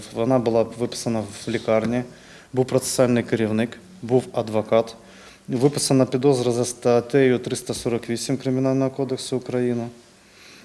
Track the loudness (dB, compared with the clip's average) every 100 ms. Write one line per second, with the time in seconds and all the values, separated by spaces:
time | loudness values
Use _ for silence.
0 | -8 -2 2 2 4 2 0 -2 -6 -4
1 | -4 -4 -4 -8 -6 -4 0 0 0 -2
2 | -6 -12 -20 -20 -6 -2 0 0 0 2
3 | 2 2 0 0 0 0 -2 -6 -20 -12
4 | 0 0 0 -4 -2 -2 2 2 2 -4
5 | -20 -20 -20 -18 -6 2 2 2 2 4
6 | 4 2 4 4 2 0 -2 -2 2 2
7 | 4 4 4 4 0 -6 -6 -6 -2 -4
8 | -2 -6 -4 -4 -2 0 0 0 0 -2
9 | -4 -6 -6 -6 -4 -2 -2 -2 -6 -12
10 | -20 -20 _ -20 -20 -20